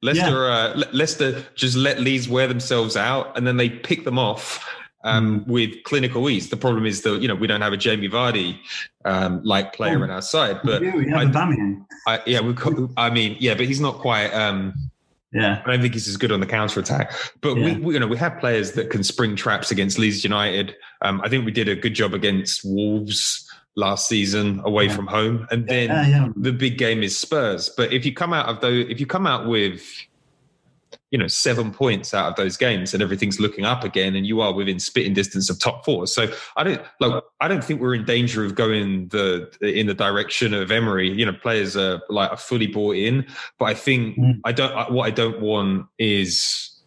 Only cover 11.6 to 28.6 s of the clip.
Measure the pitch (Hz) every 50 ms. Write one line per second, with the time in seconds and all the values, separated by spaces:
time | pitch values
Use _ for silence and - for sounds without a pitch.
11.6 | 104 101 98 98 - _ - - - 117 110 110 - 117 123 117 107 117 120 123
12.6 | - 156 160 110 127 127 127 - 117 120 117 117 110 107 104 - 123 123 127 -
13.6 | 123 127 139 135 147 143 131 - - 131 117 107 104 104 101 110 110 104 101 98
14.6 | 95 95 95 - - 131 - _ _ _ _ _ _ _ - 104 110 101 101 104
15.6 | - - 127 123 123 123 117 113 104 104 101 98 127 117 107 95 95 95 - 110
16.6 | 107 104 - 104 92 - - 69 - - - - - - - _ - 151 131 123
17.6 | 117 165 170 104 147 170 156 143 120 110 117 117 170 170 - - - 123 117 110
18.6 | 104 95 - - 110 - - 107 98 - - - 123 110 104 98 - 117 104 101
19.6 | - - 98 95 98 98 95 - 113 107 104 98 - 98 104 104 101 104 90 98
20.6 | 101 98 - - - - - _ - 98 98 98 98 107 123 135 120 110 104 117
21.6 | 110 101 101 87 - 120 107 - 110 101 92 98 98 104 98 98 95 - - -
22.6 | - 98 95 98 104 104 107 107 107 104 101 - - - - - - - - -
23.6 | _ _ _ 104 101 95 101 95 - - 120 107 101 98 98 104 104 104 101 98
24.6 | - 104 104 104 104 101 101 101 98 95 101 107 107 110 120 117 113 - 117 117
25.6 | 117 107 127 123 120 117 147 160 147 143 139 143 135 117 110 - 110 127 127 120
26.6 | 135 131 113 - 131 113 113 113 107 98 95 - - - - 151 131 110 98 85
27.6 | - - - - 123 110 120 131 123 139 131 - 175 170 170 156 139 113 113 107